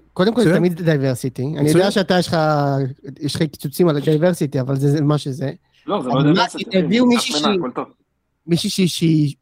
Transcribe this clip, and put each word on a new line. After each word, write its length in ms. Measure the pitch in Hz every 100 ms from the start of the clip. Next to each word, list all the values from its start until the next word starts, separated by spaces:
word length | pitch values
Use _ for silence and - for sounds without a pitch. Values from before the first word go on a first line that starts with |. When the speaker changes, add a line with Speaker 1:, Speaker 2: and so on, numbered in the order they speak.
| _
Speaker 1:
קודם 200 | - 185 233
כל, 60 |
זה 60 | 196
Speaker 2:
מצוין. 80 | 170 180
Speaker 1:
תמיד 140 | 170
דייברסיטי. 600 | 165 147 135 123 131 127
אני 100 | 131
Speaker 2:
מצוין. 160 | 160 151
Speaker 1:
יודע 240 | 165 196
שאתה 280 | 208 180 180
יש 80 | 170
לך, 100 | 165 156 151 143 139 135 143 - 135
יש 160 | 139 -
לך 80 |
קיצוצים 440 | 156 - 156 - 175
על 80 | 147
הדייברסיטי, 600 | 143 151 180 170 147 135
אבל 140 | 127 139
זה, 160 | 143
זה 100 | 143
מה 160 | 147 147
שזה. 340 | 147 131 135 170 _ _ -
Speaker 3:
לא, 140 | 180
זה 60 | 127
לא 40 |
Speaker 1:
אבל 100 | 135
Speaker 3:
דייברסיטי, 560 | 147 180 233 - 202 190
Speaker 1:
מה, 60 | 156
הביאו 200 | 226 247
Speaker 3:
אחי, 100 | 240
Speaker 1:
מישהי 180 | -
Speaker 3:
שמנה, 100 | 294 302
Speaker 1:
שהיא 120 | 196
Speaker 3:
הכל 120 | 127 135
טוב. 100 | 127 _ _ _ _ _ 160
Speaker 1:
מישהי 220 | 170 208
שהיא, 180 | - 180
שהיא 480 | - 165 160 147 -